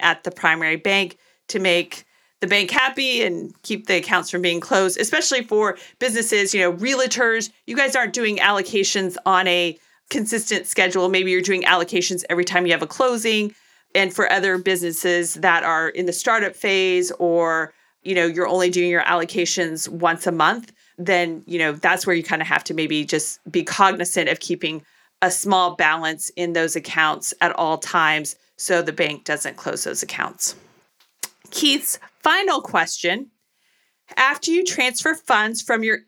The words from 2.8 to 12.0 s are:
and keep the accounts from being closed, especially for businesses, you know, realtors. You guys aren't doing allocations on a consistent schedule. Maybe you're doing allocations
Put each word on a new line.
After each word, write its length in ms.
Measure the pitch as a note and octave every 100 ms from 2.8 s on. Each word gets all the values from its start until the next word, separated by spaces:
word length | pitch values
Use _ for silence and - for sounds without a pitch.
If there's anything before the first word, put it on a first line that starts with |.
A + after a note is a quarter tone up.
| C4 C4 C4 A#3+
and 320 | G#3 E3+ D#3+ -
keep 240 | - G#3+ G#3+
the 100 | F3+
accounts 320 | - F3+ E3
from 140 | F3+
being 180 | F3+ E3+
closed, 400 | - F#3+ F#3+ -
especially 420 | G#3 F4+ - C4
for 360 | A#3+ G#3+ G#3 F#3 - _
businesses, 540 | B3 A3+ A3+ G#3 G3
you 80 | G3+
know, 140 | F3
realtors. 760 | F3 B3 C4 B3+ B3+ A#3 A3+ A3 - -
You 80 |
guys 220 | A#3+ C4+ C4
aren't 160 | A3+
doing 240 | B3 A3 G3+
allocations 800 | G3 G3+ F#3 G#3 G3 G3+ F#3 F3+
on 220 | F#3+ F#3 F#3
a 320 | F3 E3+ D#3+ _ _ _
consistent 560 | A3+ G#3+ A3+ A3 G#3 -
schedule. 420 | - F#3 F#3 F3+
Maybe 220 | F#3+ F#3
you're 100 | F#3
doing 220 | F3+ F#3
allocations 600 | - F3+ F3 F3+